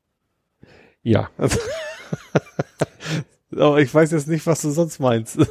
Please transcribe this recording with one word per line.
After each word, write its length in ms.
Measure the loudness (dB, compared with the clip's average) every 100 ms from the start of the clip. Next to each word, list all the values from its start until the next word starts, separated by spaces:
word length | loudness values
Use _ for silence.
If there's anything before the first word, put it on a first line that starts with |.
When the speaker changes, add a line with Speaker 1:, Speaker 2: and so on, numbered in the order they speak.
| _ _ _ _ _ _ -20 -20 _ _
Speaker 1:
Ja. 280 | 0 0 0 -4
Speaker 2:
Also, 200 | -2 -2 -4 -10 -12 -14 -12 -12 -4 -4 -4
<laughs> 1000 | -10 -10 -8 -10 _ -8 -8 -8 _ _
aber 280 | 0 4 4
ich 120 | 4
weiß 180 | 4 2
jetzt 160 | 0 -2
nicht, 180 | -4 0
was 160 | -2
du 80 | 0
sonst 280 | -2 -2 0
meinst. 400 | 0 0 -2 0 0